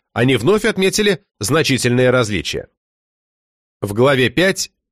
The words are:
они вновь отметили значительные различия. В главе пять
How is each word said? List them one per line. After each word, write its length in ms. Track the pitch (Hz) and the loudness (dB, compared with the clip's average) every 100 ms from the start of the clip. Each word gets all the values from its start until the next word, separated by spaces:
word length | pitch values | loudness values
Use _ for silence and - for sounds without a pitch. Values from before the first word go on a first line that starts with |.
| _ | _
они 240 | 107 127 123 | -2 0 2
вновь 280 | 127 208 | 2 0
отметили 600 | 220 190 190 196 208 196 _ - | 0 -2 -2 0 -2 -2 _ -10
значительные 720 | 101 156 135 131 120 123 127 | -2 0 0 0 0 2 2
различия. 580 | 127 110 95 - - - _ _ _ _ _ _ _ _ _ _ _ | 2 0 -4 -6 -8 -12 _ _ _ _ _ _ _ _ _ _ _
В 120 | 101 | -6
главе 360 | 104 131 135 120 | 0 2 2 0
пять 400 | 156 190 185 - _ _ | 0 0 0 -8 _ _